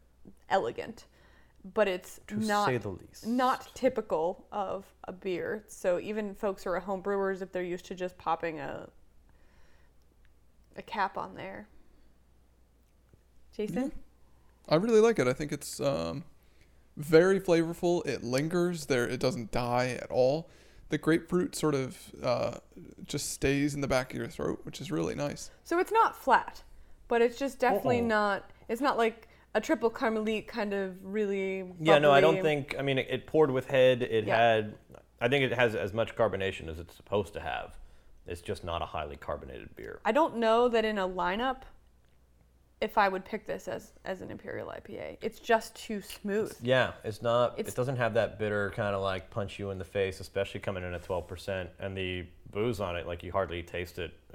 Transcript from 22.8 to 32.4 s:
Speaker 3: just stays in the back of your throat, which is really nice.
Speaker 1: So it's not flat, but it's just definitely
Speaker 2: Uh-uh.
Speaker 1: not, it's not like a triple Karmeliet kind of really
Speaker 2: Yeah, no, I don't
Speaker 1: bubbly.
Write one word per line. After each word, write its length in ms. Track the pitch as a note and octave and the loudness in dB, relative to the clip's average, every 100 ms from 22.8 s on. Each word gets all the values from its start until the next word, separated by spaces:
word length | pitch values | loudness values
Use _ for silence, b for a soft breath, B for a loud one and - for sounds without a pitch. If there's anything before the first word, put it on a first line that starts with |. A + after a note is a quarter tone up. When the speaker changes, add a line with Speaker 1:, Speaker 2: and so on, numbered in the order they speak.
| - - | -20 -16
Speaker 3:
just 260 | - D3 - | -8 -6 -6
stays 460 | - C#3 C#3 D3 C#3+ | -2 0 2 0 -2
in 60 | |
the 40 | C3+ | 0
back 240 | B2+ - | 0 -2
of 40 | A#2+ | -6
your 80 | A#2+ | -8
throat, 360 | - D#3 - | -4 -4 -4
which 160 | D3+ - | -8 -10
is 100 | C3+ | -6
really 240 | D#3 D#3+ | -4 -2
nice. 380 | - D3 - - b | -4 -6 -8 -14 b
Speaker 1:
So 160 | - E4+ | -4 -2
it's 140 | F#4 | 2
not 240 | A4+ A4 - | 4 2 2
flat, 480 | C4 G#3 - - - b b b - | 2 2 2 -12 -18 b b b 0
but 160 | A#3 | 2
it's 160 | A#3 A#3+ | 2 0
just 220 | C4+ - | -6 0
definitely 400 | B3 B3 C4 A#3+ | 2 2 2 2
Speaker 2:
Uh-uh. 60 | A#3 | 2
Speaker 1:
not, 420 | G#3+ G#3 F#3+ - b b | 2 2 0 -6 b b
it's 120 | A#3 | -2
not 180 | C#4 A3+ | 0 2
like 300 | A3+ A3 - b b | 2 0 -14 b b
a 60 | G#3+ | -2
triple 320 | G#3+ C4+ A3+ | 0 2 0
Karmeliet 560 | - B3 A3 G#3+ G#3+ - | 0 0 0 0 -2 -4
kind 240 | A3+ G#3 | -6 -2
of 220 | G3 F#3+ F3+ | -2 -4 -8
really 640 | F#3+ G#3+ G3+ G3 F#3+ F#3+ F#3 F3+ | -6 -2 -2 -2 -2 -4 -6 0
Speaker 2:
Yeah, 200 | D#3 D3 | 6 8
no, 100 | D3 | 10
I 100 | C#3 | 10
don't 140 | D#3 | 8
Speaker 1:
bubbly. 160 | D#3 | 6